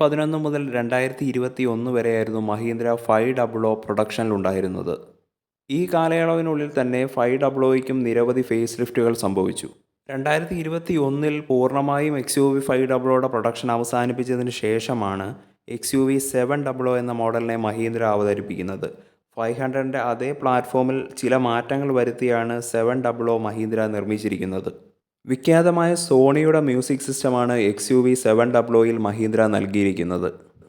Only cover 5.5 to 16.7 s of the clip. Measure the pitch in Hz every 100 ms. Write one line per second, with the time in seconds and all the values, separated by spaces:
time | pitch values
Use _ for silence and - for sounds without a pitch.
5.5 | _ - 151 180 170 165 165 165 165 165
6.5 | 151 147 143 123 123 135 123 120 131 139
7.5 | 135 131 131 127 131 120 117 120 123 127
8.5 | 117 113 120 123 123 117 113 98 95 92
9.5 | - - - _ _ - 135 147 156 165
10.5 | 175 156 165 170 165 135 143 151 151 147
11.5 | 127 127 139 143 143 151 143 - 143 139
12.5 | 139 135 131 131 127 131 131 127 120 117
13.5 | 117 123 117 120 123 123 123 123 123 123
14.5 | - 107 113 - 120 101 98 98 - -
15.5 | _ - 117 - 135 135 135 135 127 123
16.5 | 143 135